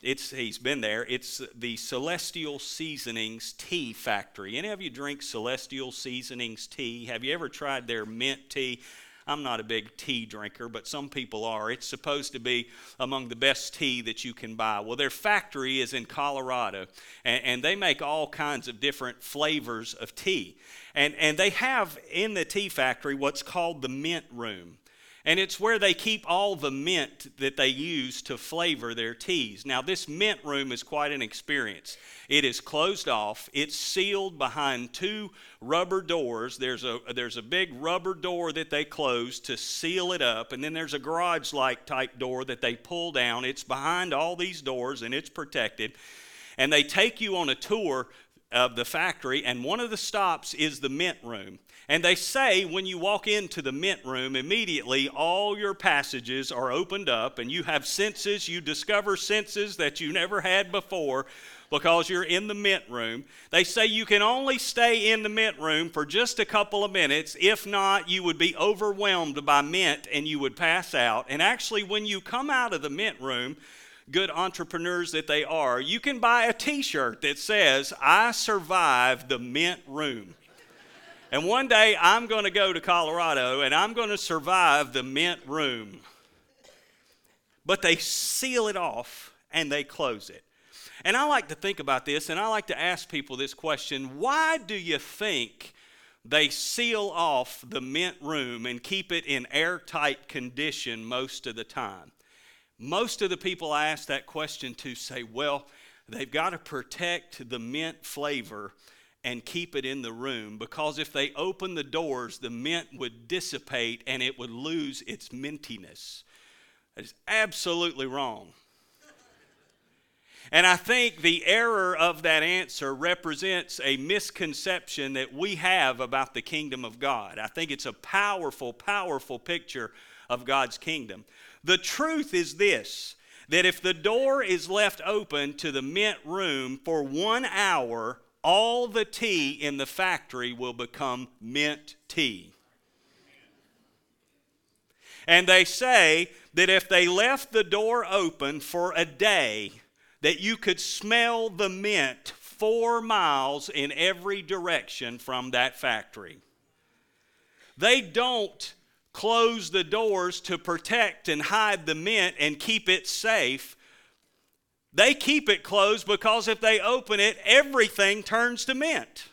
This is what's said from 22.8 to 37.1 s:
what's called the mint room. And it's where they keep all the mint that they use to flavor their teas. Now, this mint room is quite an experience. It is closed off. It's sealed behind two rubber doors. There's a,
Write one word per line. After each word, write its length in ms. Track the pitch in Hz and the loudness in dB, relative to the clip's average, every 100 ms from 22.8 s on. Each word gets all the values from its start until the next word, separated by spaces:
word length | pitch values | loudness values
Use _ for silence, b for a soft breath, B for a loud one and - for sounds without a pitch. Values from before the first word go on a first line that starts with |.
| 131 - 147 | 0 0 -4
what's 300 | 139 139 143 | 0 -2 -2
called 400 | - 180 170 156 | -6 -2 -2 -2
the 60 | 131 | -8
mint 360 | 135 156 170 - | -6 -4 -4 -8
room. 480 | 120 117 95 87 - _ B B B | -10 -8 -8 -14 -20 _ B B B
And 160 | - 170 | 2 2
it's 200 | 190 - | 2 0
where 180 | 214 226 | 0 4
they 160 | 196 | 4
keep 340 | 170 220 214 - | 2 0 -2 0
all 280 | 180 202 185 | 0 2 0
the 160 | 139 | -4
mint 680 | 135 151 185 139 - - - | -2 0 0 -2 -8 -20 -4
that 180 | 135 135 | -4 2
they 120 | 135 | 2
use 560 | 131 160 160 127 123 | 2 -4 -4 -4 -8
to 160 | - 127 | -10 -10
flavor 560 | - 160 170 143 117 117 | -8 -2 -2 -2 -6 -6
their 180 | 113 | -6
teas. 540 | 117 - 180 117 101 127 | -6 -4 -2 -2 -6 -4
Now, 160 | 127 | -4
this 240 | 135 185 - | -2 -4 -6
mint 360 | 156 214 196 | -2 0 0
room 280 | 147 143 135 | -4 -4 -4
is 100 | 120 | -8
quite 300 | - 151 147 | -6 -4 -2
an 100 | 143 | -4
experience. 720 | 113 - - 143 113 87 - - B B B | -6 -8 -4 -4 -4 -8 -16 -18 B B B
It 160 | 143 | 2
is 160 | 139 120 | 2 -2
closed 480 | - 151 170 196 - | -6 0 0 0 -2
off. 400 | 117 104 110 - | -2 -2 -8 -8
It's 220 | 143 147 - | -6 -4 -4
sealed 640 | - 190 196 196 196 160 | -4 -2 0 0 -4 -4
behind 540 | 131 143 143 123 120 | -4 0 -2 -2 -6
two 360 | - 190 214 202 B B B | -6 -6 -6 -10 B B B
rubber 420 | 117 160 180 190 | -2 0 0 -2
doors. 560 | 165 170 131 117 123 127 | -2 -2 0 -4 -6 -6
There's 260 | 127 127 | -6 -4
a, 180 | 127 120 - | -4 -6 -6